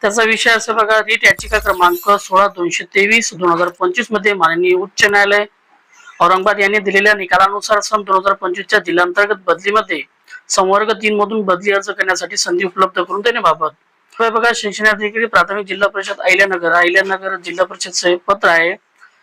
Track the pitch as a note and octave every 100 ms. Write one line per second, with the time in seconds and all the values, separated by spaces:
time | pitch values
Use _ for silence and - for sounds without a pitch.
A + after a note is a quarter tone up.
0 | G#3+ G#3+ A3 A3 A#3+ A3+ A3 A3 G#3+ A3
1 | G#3+ A3 G#3+ F#3+ - G#3+ G3+ F#3 F3 F3
2 | G#3 G3+ - F#3+ G3+ F#3+ F3 - F#3 G3+
3 | G3+ A3+ G#3+ E3 F3+ E3+ F3 F3+ F3+ F3+
4 | A3 G#3+ G3 G3 E3 E3 F3+ F3+ F#3+ -
5 | G#3+ G3+ G3+ G#3 G#3 _ _ _ _ _
6 | - - E3+ F#3+ F#3+ G3+ G3 G#3+ G3 G3
7 | G#3 G3+ F3+ F#3 F#3+ G3+ - G#3+ G3+ G#3+
8 | G3 F#3+ G3 G3 F#3 F#3 F#3+ G#3+ F3+ E3+
9 | F3+ F3+ G3+ G#3 F#3+ E3+ G3 G#3+ G#3 D#3+
10 | C3+ _ _ - _ - F#3+ G3+ G#3+ G3+
11 | G#3+ G#3 G3+ A3 F#3+ F3+ G3+ G3 G3 G3
12 | F#3+ F3+ F3 G3+ F#3+ F3+ F#3+ F#3 F#3+ F#3+
13 | F3+ G3 A3 A#3+ F#3 D#3 D#3 - _ _
14 | _ - A3+ A3 A#3 A3+ G#3 F#3+ G#3+ G#3
15 | G#3+ A3 A3+ G3+ E3+ G3 F#3+ F#3+ G3+ G3
16 | G3 G3 - F#3 G3 F#3 E3+ E3+ F3 F#3
17 | F#3+ F#3+ F#3+ F#3+ F3 E3+ F#3 F3+ F#3+ F3
18 | F3+ F3 - G3+ G3+ E3 E3 G3 _ _
19 | - _